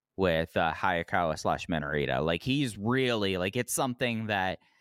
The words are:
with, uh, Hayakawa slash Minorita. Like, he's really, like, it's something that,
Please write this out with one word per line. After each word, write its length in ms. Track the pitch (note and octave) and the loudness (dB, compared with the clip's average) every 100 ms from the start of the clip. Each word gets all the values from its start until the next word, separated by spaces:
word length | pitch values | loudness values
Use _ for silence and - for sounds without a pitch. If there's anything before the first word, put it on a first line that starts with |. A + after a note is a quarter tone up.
| _ - | _ 0
with, 400 | F#2 D#2+ E2 G2+ | 2 4 2 2
uh, 160 | E2 | 0
Hayakawa 680 | D#2 G2 F2 E2+ G2 E2+ D#2 | 2 0 0 0 0 0 0
slash 280 | - D2+ - | -2 -2 -2
Minorita. 540 | E2 D2 D2+ C2+ B1+ | -2 0 -2 0 0
Like, 180 | D#2 E2+ | 0 0
he's 360 | - C3+ C3+ G#2 | -2 -2 -2 -2
really, 580 | G#2 C3 B2+ A#2 G2 F#2 | -2 0 0 0 0 0
like, 180 | F#2 | 0
it's 200 | B2 A#2+ | -2 -2
something 540 | - C3+ A#2+ B2 A2+ A2 | -2 -2 0 -2 -2 -2
that, 320 | G2+ F#2 F2 _ _ | 0 0 -2 _ _